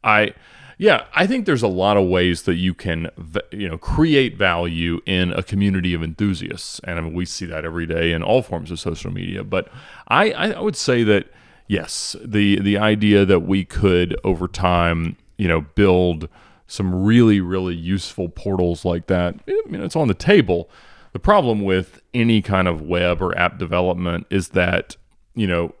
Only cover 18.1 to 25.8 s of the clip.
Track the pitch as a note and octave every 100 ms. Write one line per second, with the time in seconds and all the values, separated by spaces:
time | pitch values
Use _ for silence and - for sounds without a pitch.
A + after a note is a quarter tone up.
18.1 | - F2+ - G2+ F#2+ F2 E2+ F#2 E2+ -
19.1 | F2+ F2 - - G4+ A4 - D#3+ D#3+ C#3
20.1 | F#2+ - G#3 A2+ F2 - - - - -
21.1 | - - G#3 B2+ G#2+ G2 F#2 F#2+ - _
22.1 | B2 A#2 A2 - F#2+ F#2 D#2+ D#2 F2 F2
23.1 | E2+ F#2 E2+ F2+ - F2 F2+ F2+ F2 F2
24.1 | E2+ - G2 F2+ F#2+ F2+ F2 - - _
25.1 | _ _ - G2+ F2 E2+ -